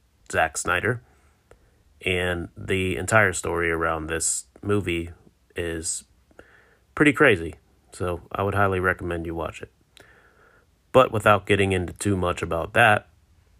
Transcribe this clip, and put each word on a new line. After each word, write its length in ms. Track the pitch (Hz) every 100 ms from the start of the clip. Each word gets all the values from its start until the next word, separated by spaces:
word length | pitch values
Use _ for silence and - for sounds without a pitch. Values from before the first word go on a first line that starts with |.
| _ _ -
Zack 260 | 92 80 -
Snyder. 440 | - 90 104 123 _ _ _ _ _ - _ _ _ _ 92
And 440 | 90 90 87 85 -
the 400 | - 95 92 69
entire 380 | 92 110 98
story 380 | 85 85 85 85
around 360 | 82 82 80 78
this 380 | 82 - - - -
movie 480 | 101 104 87 85 85 - _ _ _ -
is 480 | 85 82 82 - - _ _ _ - _ _ _ _ -
pretty 180 | 147
crazy. 420 | - 143 90 82 - _ _ _
So 300 | - 92 87 -
I 120 | -
would 120 | 98 101
highly 240 | 98 95
recommend 460 | 92 87 87 85 82
you 80 |
watch 280 | 82 78 -
it. 100 | - _ _ - - _ _ _ _ _ _ _ _
But 200 | 131 127
without 360 | 107 110 101 -
getting 240 | 98 98
into 220 | 92 87
too 220 | - 101 95
much 260 | 87 85
about 320 | 85 82 82
that, 340 | 110 117 - - _ _ _ _